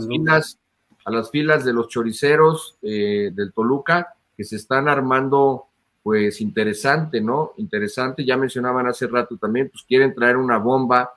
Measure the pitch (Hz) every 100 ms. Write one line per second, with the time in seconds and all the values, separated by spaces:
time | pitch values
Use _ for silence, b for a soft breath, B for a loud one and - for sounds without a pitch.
0 | 113 156 160 156 151 - _ _ _ _
1 | 101 113 110 147 156 151 127 117 117 123
2 | 113 110 143 151 156 156 - _ 107 104
3 | 104 104 101 92 98 110 113 143 - 175
4 | 170 - _ - 101 107 - 131 147 139
5 | 131 131 135 139 139 123 - _ _ _
6 | 107 107 104 - 107 113 107 101 139 156
7 | 156 113 110 139 156 - 107 104 104 -
8 | 131 135 127 127 131 127 127 127 123 120
9 | 120 120 117 113 107 117 139 - - 131
10 | 135 131 120 127 127 110 113 131 123 123
11 | 127